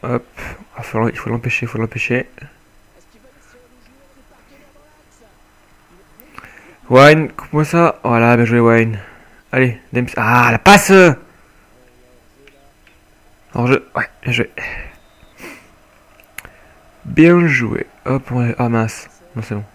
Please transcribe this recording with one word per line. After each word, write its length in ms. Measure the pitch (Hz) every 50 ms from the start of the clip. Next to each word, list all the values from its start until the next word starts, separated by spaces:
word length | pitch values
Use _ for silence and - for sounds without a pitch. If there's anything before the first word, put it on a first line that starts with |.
| -
Hop. 220 | - 123 123 - _ _ - - - - - - _ _ -
Ah, 40 |
faut 180 | 120 - - 113
l'en-, 100 | 113 117
il 80 | - -
faut 120 | - 117
l'empêcher, 360 | 113 117 117 123 - - -
il 40 | 117
faut 80 | - 110
l'empêcher. 520 | 113 113 - 117 - - 120 123 - - - - - - _ _ _ _ _ _ _ _ _ _ _ _ _ _ _ _ _ _ _ _ _ 247 247 _ 247 247 240 233 262 269 277 269 262 269 _ _ _ _ _ _ 269 277 277 _ _ _ _ _ _ _ _ _ _ _ 233 208 _ _ _ _ _ _ _ _ _ _ _ _ 170 170 _ _ _ _ - _ _ - - - - - - - - _ - -
Wine, 420 | 123 127 139 147 156 156 156 - -
coupe-moi 320 | - - - - 147 151
ça. 340 | 147 - 170 170 165 - - -
Voilà, 340 | 123 120 117 117 117 120 117
bien 80 | 120
joué, 140 | 113 117 120
Wine. 380 | 117 117 117 117 113 113 110 98 - - - - _ _ _ _ _ _
Allez, 280 | - 131 131 127 113 - _ _
Dems. 160 | - 120 123 123 -
Ah, 340 | - 113 110 117 120 120 120
la 80 | 117 117
passe ! 340 | - 185 202 196 - - 190 190 185 175 139 - - _ _ _ _ _ _ _ _ _ _ _ _ _ _ _ _ _ _ _ _ _ _ _ 139 143 _ _ _ _ _ _ _ _ _ _ _ _ _ _ _ _ _ _ _ _ -
Hors 140 | - 120 123
jeu. 180 | 135 - - - _
Ouais, 120 | - - - _ _ -
bien 80 | 127
joué. 180 | 120 117 110 - _ - - - - - - - - _ _ _ _ _ _ _ _ _ - - - - _ _ _ _ _ _ _ _ _ _ _ _ _ _ _ - - - _ _ _ _ _ _ _ _ _ _ _
Bien 420 | - 123 - 156 170 175 175 170 160
joué. 400 | 139 123 120 107 - - - - _ _ _
Hop, 240 | - 131 135 135 -
ouais. 240 | 123 123 120 117 113 -
Ah 100 | 127 117
mince. 400 | 117 113 110 110 - - - - _ _ _ _ _
Non, 60 | 117
c'est 140 | 107 - -
bon. 80 | 104 104 - _